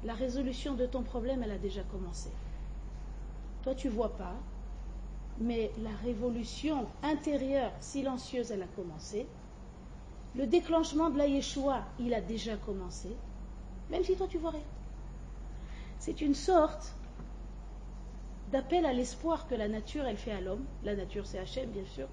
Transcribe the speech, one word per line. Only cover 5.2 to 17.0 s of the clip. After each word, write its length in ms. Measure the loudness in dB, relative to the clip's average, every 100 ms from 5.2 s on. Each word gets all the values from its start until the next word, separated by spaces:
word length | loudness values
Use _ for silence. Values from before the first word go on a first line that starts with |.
| -6 -2
mais 320 | 0 2 0 0
la 140 | -4 -2
révolution 840 | -2 0 0 0 -2 0 2 2 0 -2
intérieure, 720 | 2 2 4 2 4 4 2 -2
silencieuse, 720 | -4 0 0 -2 -2 -2 0
elle 120 | -2
a 40 | -4
commencé. 600 | -4 -6 -6 -4 -4 -4 -8 -12 -12 -12 -12 -12 -12 -12 -10 -8 0
Le 100 | 6
déclenchement 640 | 6 8 6 6 6 4
de 80 | 6
la 100 | 6
Yeshua, 560 | 6 2 2 4 2 0 -2
il 140 | 2
a 80 | 2
déjà 340 | 2 -2 -2 -4
commencé, 520 | -2 -4 -4 -6 -8 -8 -8 -8 -8 -8 -8 -8 -2
même 140 | 0
si 120 | 4 4
toi, 120 | 4
tu 80 | 2
vois 140 | 0
rien. » 100 | -2 -6 -8 -8 -8 -8 -8 -8 -8 -6 -6 -6 -6 -6 -6
C'est 220 | -4 2
une 140 | 4 4
sorte 580 | 8 10 10 4 -6 -8